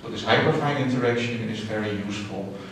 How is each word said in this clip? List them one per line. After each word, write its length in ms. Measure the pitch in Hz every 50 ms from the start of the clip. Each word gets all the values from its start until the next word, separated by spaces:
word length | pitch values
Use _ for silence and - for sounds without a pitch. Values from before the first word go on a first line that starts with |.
| -
So 60 | -
this 140 | 107 104 -
hyperfine 600 | 107 113 127 143 156 156 156 151 143 139 135 127
interaction 640 | 123 123 123 120 120 117 120 120 117 117 110 107 107
is 120 | 107 107
very 300 | 107 - 110 107 107 104 101 98 98
useful 480 | 101 101 101 - 98 95 95 98 98 95 - - -